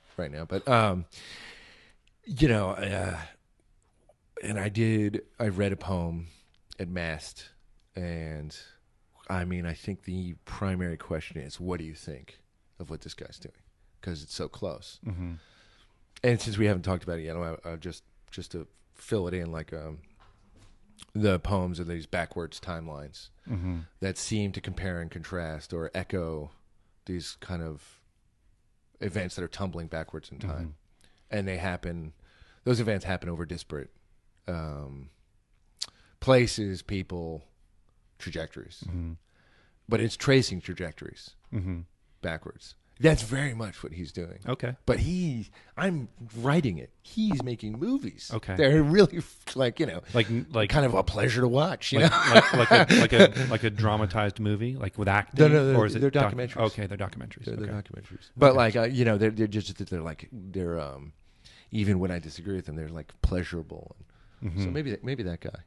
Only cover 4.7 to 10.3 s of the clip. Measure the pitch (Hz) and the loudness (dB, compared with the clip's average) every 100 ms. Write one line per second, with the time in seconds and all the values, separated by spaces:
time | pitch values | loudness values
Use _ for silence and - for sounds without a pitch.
4.7 | 104 113 110 104 107 - - 113 92 101 | 2 2 4 2 -2 -8 -4 -2 2 0
5.7 | 95 90 92 85 85 85 - _ _ _ | 0 -4 -2 -2 -6 -10 -16 _ _ _
6.7 | - 90 90 85 76 - - - _ _ | -12 -8 -4 -4 -6 -10 -18 -20 _ _
7.7 | _ _ 95 87 82 80 78 76 - - | _ _ -8 -6 -6 -8 -10 -12 -14 -20
8.7 | _ _ _ _ _ - 92 90 90 85 | _ _ _ _ _ -8 -4 -4 -4 -6
9.7 | 80 - 92 - 90 87 | -6 -8 -10 -8 -6 -6